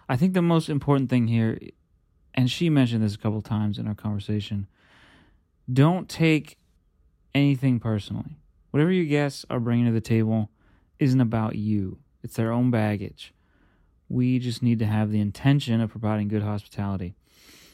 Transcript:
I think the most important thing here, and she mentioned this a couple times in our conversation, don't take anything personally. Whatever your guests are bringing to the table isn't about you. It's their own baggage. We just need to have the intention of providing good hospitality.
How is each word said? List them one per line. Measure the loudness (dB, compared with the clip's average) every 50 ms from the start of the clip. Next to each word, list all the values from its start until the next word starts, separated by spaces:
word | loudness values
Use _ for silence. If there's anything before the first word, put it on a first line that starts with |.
| _
I | -4 -2
think | 0 0 2 2
the | 2
most | 2 2 2 2 0 -2
important | -4 -2 0 2 2 2 2 2
thing | 0 0 2
here, | 2 2 2 0 0 -2 -4 -10 -16 -20 _ _ _ _ _ _ _ _ _ _ _ -2
and | 0 0 0
she | 0 0 0 2
mentioned | 4 4 4 2 2 0 0
this | -2 -2
a |
couple | -2 -4 -4 -4 -4
times | -4 -4 -2 -2 -2 -2 -4
in | -4 -6
our | -8 -8
conversation, | -6 -6 -6 -6 -6 -4 -4 -4 -4 -4 -6 -6 -8 -8 -10 _ _ _ _ _ _ -20 -20 -20 _ _ _ _ _ _ _ _ _ _ 0
don't | 4 4 4 4 4 0 -4
take | -6 -2 2 2 4 4 2 0 -6 -16 _ _ _ _ _ _ _ _ _ _ _ _ _ _ _ 0
anything | 2 2 2 2 2 2 2 0 0
personally. | 0 -2 -2 -2 -4 -6 -8 -10 -10 -12 -16 -20 _ _ _ _ _ _
Whatever | 0 2 2 2
your | 2 0 0
guests | 2 0 0 0 -2 -4 -8 -8 -6
are | -4 -2
bringing | 0 0 2 2 2
to | 2
the | 2 0
table | 0 0 2 2 2 2 0 0 -2 -4 _ _ _ _ _ _ _ _ _
isn't | -2 0 2 2 2
about | 2 0 0 -2 -2 -4 -4
you. | -4 -2 -2 -2 -2 -2 -4 -8 -12 _ _ _ _ -18
It's | -8 -4
their | -4 -2 0 0
own | 2 2 2
baggage. | 2 2 2 0 0 -2 -6 -10 -12 -16 -20 -20 _ _ _ _ _ _ _ _ _ _ _ _ _ _ _
We | -4 -2 0 2 2 2 0
just | 0 -2 -2 0 0
need | 2 2 2
to | 0
have | 0 0 0 0 0
the | 0 0
intention | 0 -2 -2 0 2 2 4 2 2 0 0 0
of | -2 -2
providing | -4 -4 -4 -2 -2 -2 -2 -2
good | -2 -2
hospitality. | -2 -4 -4 -6 -8 -10 -10 -8 -6 -6 -6 -6 -6 -10 -12 _ _ _ _ _ _ -20 -20 -20 -20 -20